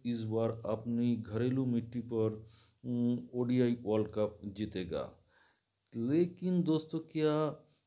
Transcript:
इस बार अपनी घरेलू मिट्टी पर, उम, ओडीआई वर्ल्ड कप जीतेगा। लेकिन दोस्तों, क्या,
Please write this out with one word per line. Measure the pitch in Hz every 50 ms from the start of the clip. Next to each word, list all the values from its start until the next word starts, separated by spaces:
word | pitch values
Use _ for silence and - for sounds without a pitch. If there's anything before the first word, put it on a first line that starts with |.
| -
इस | 120 120 113 110
बार | 110 110 113 113 113 113 113 -
अपनी | 101 110 110 - 120 117 117 120 120 117
घरेलू | 107 107 104 104 113 120 127 127 135 131
मिट्टी | 123 120 117 113 - - 120
पर, | 113 - 117 110 110 107 107 107 - - - - - _ _ _ -
उम, | 123 120 120 120 120 123 120 - - -
ओडीआई | 123 123 120 127 127 123 120 120 117 -
वर्ल्ड | 101 107 107 107
कप | 107 - 110 107 104 - - 104
जीतेगा। | 104 95 104 107 101 - 92 90 80 80 71 - - - - _ _ _ _ _ _ _ _ _ _ _ _ _ _ -
लेकिन | 117 117 127 147 170 175 175 - - 180 185 180 175 151
दोस्तों, | 156 160 156 156 - - 160
क्या, | 160 - - 156 156 151 151 156 156 151 151 - - _ _ _ _